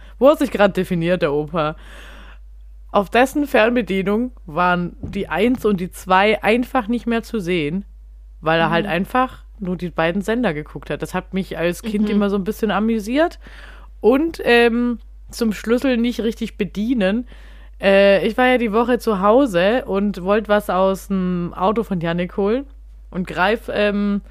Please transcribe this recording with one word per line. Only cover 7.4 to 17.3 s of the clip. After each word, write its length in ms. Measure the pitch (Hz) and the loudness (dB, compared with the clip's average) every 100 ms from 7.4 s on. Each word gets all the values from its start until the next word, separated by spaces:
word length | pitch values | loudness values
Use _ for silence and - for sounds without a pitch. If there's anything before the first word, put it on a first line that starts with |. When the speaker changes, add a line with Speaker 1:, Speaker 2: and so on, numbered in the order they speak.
| 170 180 147 180 - - - - - - | -2 -2 -2 -4 -8 -18 -20 -20 -20 -8
Speaker 1:
weil 180 | 156 165 | 0 2
er 80 | 165 | 2
Speaker 2:
Mhm. 20 | |
Speaker 1:
halt 120 | 170 160 | 0 0
einfach 560 | 165 190 254 208 - - - | -2 -2 -2 -2 -4 -20 -12
nur 180 | 180 180 | -8 -6
die 140 | 180 | -6
beiden 320 | - 165 175 | -2 -2 -2
Sender 320 | 196 233 226 151 | -2 -2 -2 -4
geguckt 340 | 151 147 - | -8 -12 -8
hat. 140 | 147 | -8
Das 100 | 165 | -6
hat 200 | 185 - 190 | -6 -6 -6
mich 200 | 180 175 | -6 -2
als 260 | 170 175 | -2 -2
Kind 220 | 226 208 214 | -4 -2 0
Speaker 2:
Mhm. 100 | 202 | 2
Speaker 1:
immer 140 | 202 | 0
so 40 | 202 | 0
ein 80 | |
bisschen 280 | 185 214 214 | -4 -4 -2
amüsiert. 680 | 190 220 226 202 262 339 - - - - - - - | 0 0 -2 -2 0 0 -2 -20 -20 -20 -20 -20 -2
Und, 400 | 208 269 330 330 | 2 4 2 -2
ähm, 560 | - 233 233 233 240 233 - - - | 2 4 4 2 -2 -4 -10 -20 -14
zum 240 | - 226 | -4 -2
Schlüssel 440 | 190 - 240 269 247 | -2 0 0 2 2
nicht 240 | 240 240 | 0 -2
richtig 360 | 220 220 220 - | -4 -4 -8 -6
bedienen. 680 | 190 - 220 254 190 220 247 | -6 -4 -2 0 0 0 -4